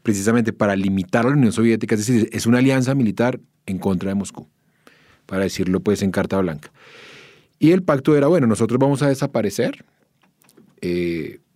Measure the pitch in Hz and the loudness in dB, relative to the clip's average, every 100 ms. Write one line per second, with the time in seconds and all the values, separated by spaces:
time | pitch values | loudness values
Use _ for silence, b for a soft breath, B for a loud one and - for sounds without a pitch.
0 | - 101 101 117 110 98 104 98 98 98 | -4 -2 0 0 0 0 0 0 0 -2
1 | 90 120 120 143 120 104 113 110 104 107 | -2 0 2 2 2 2 2 0 0 -2
2 | 107 120 104 101 113 123 131 135 127 139 | 0 0 0 -2 0 2 4 2 0 0
3 | 113 92 120 127 - _ - 92 98 92 | 0 0 -2 -2 -10 _ -10 -6 -2 -2
4 | 95 101 95 - 80 _ b b b b | -2 -6 -6 -12 -20 _ b b b b
5 | b b - 95 95 - 90 92 104 98 | b b -8 -4 -2 -2 -2 0 0 0
6 | 98 90 92 98 92 76 - B B B | 0 -2 -2 -2 -2 -4 -14 B B B
7 | B B B B B _ 151 185 190 143 | B B B B B _ 4 4 2 0
8 | 139 147 139 175 123 104 110 123 135 143 | 2 4 4 4 2 2 0 2 2 2
9 | 143 135 139 120 104 - 120 - _ _ | 0 0 -2 -2 -2 -2 -4 -6 _ _
10 | _ _ _ _ _ _ _ _ 87 87 | _ _ _ _ _ _ _ _ -6 -4
11 | 87 85 73 - _ | -4 -6 -8 -14 _